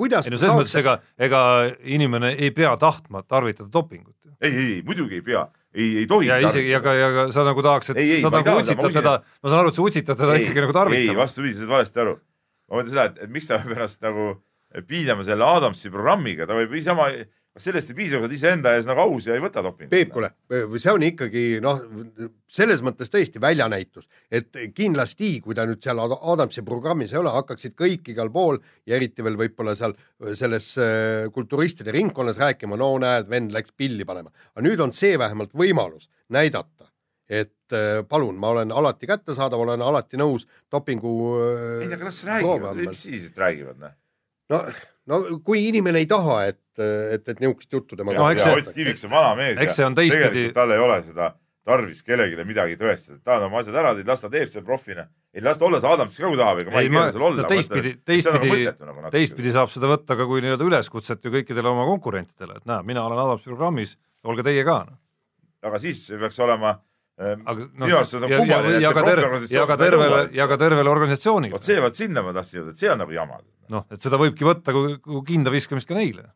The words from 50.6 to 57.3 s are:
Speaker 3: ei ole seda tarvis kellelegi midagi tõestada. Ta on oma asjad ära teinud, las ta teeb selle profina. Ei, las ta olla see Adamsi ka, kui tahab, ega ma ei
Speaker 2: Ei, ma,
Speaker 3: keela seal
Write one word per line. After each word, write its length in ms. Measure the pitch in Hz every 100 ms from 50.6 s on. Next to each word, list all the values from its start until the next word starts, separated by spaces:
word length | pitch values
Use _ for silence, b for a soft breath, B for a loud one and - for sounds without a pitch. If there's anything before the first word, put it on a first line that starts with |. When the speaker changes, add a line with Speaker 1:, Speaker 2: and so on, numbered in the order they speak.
| 120
Speaker 3:
ei 80 | 107
ole 140 | 120 98 80
seda 220 | 82 85 - _ _
tarvis 380 | - 127 101 76
kellelegi 400 | - 123 101 82
midagi 300 | 90 107 87 85
tõestada. 400 | 110 90 - 71
Ta 140 | - 120
on 80 | 98
oma 160 | 113
asjad 160 | 107 127
ära 140 | 156
teinud, 160 | 107 98
las 100 | 127
ta 80 | 104
teeb 160 | 143 135
selle 140 | 107 95
profina. 400 | 131 - 90 80 _ _
Ei, 80 | 98 120
las 100 | 156
ta 80 | 175
olla 100 | 151
see 80 | 123
Adamsi 260 | 165 - -
ka, 80 | 175
kui 80 | 139
tahab, 180 | 113 90
ega 140 | 87
ma 80 | 127
ei 80 | 131
Speaker 2:
Ei, 20 |
ma, 140 | 151 160
Speaker 3:
keela 80 |
seal 100 | 107 160